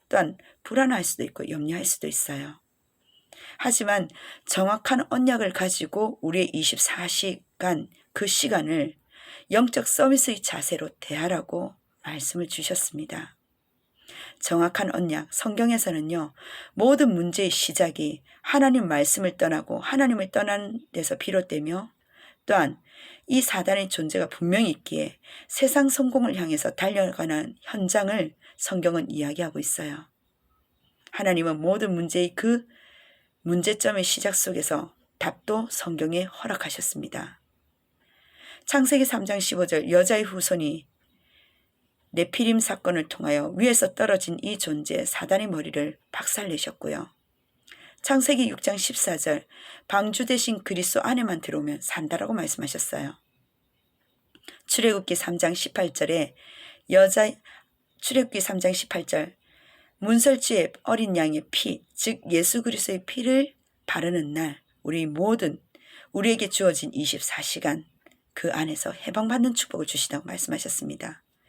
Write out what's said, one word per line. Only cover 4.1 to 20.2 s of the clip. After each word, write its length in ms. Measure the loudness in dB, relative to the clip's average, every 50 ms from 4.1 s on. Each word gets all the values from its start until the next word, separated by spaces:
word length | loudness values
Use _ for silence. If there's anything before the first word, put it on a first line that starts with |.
| -8 -16 -20 -20 -20 -16 _
정확한 640 | -4 0 0 2 2 2 0 0 0 0 0 0 0
언약을 460 | 0 2 4 4 4 2 0 -2 0
가지고 640 | 0 -2 0 0 -2 -4 -4 -2 -2 -2 -2 -2 -4
우리의 300 | -4 -2 0 2 0 0 0
이십사 560 | -2 -2 -2 0 0 0 0 0 -4 -4 -4
시간 800 | -2 -2 -2 -2 -4 -6 -12 _ _ _ -2 -2 0 -2 -2 -8 _ _ _ _ _
그 140 | -4 -2
시간을 680 | 0 0 0 2 2 2 0 2 0 0 0 0 -2 -4 _ _ _ _ -20 -20 -20 -20 -20 -6 _
영적 380 | 4 4 4 4 2 0 0 0
서밋의 540 | 2 4 6 6 6 6 4 2 0 -2 -4
자세로 480 | -6 -6 -4 -4 -4 -4 -4 -6 -10 -12 _
대하라고 760 | -12 -8 -6 -4 -2 -2 -2 -2 -4 -6 -6 -6 -6 -8 -10 _ _ _ _ _ -12
말씀을 440 | -10 -8 -6 -6 -6 -4 -6 -6
주셨습니다. 880 | -6 -6 -6 -4 -2 -2 -2 -2 -2 -4 -8 -10 -10 -10 -12 -12 -14 -18 _ _ _ _ _ _ _ _ _ _ _ _ _ _ -20 -20 -18 -18 -20 -14 _
정확한 540 | -4 0 2 4 4 2 2 0 -2 -2 0
언약, 380 | -2 -2 -2 -2 -4 -6 -6 -6
성경에서는요, 960 | -4 -4 -2 0 2 2 2 2 2 0 -2 -2 -4 -4 -4 -4 -4 -6 -6 -10 -16 -20 -18 -18 -18 -18 -10 _
모든 400 | 4 6 6 6 8 6 6 4
문제의 380 | 4 0 0 0 0 0 0
시작이 720 | 0 0 -2 -2 2 2 2 2 2 -2 -4 -4 -4 -8 -12 _ -20 _
하나님 460 | -6 0 4 6 6 6 6 4 4 2
말씀을 480 | 2 2 4 4 2 2 0 -2 0
떠나고 440 | 0 0 0 0 -2 -4 -6 -8 -6
하나님을 500 | -4 -2 2 4 4 4 2 0